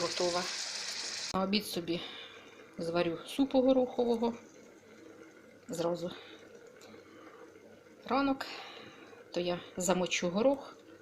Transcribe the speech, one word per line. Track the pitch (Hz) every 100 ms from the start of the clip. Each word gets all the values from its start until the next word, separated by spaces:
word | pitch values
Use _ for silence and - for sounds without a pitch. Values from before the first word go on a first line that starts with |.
готова. | 170 - 180 175 180 - - - - - - - -
На | 185
обід | 190 208 -
собі | 180 170 170 - - - - - - - -
зварю | 165 170 170 165 - -
супу | 269 262
горохового. | 254 262 247 - 240 226 233 233 - - - - - - - - - - - - -
Зразу | 165 170 175 175 - - - - - - - - - - - - - - - - - - - -
ранок, | 262 277 269 - - - - - - - - -
то | 175
я | 175 175 - -
замочу | 185 180 175 - 175
горох. | 190 262 277 - - - -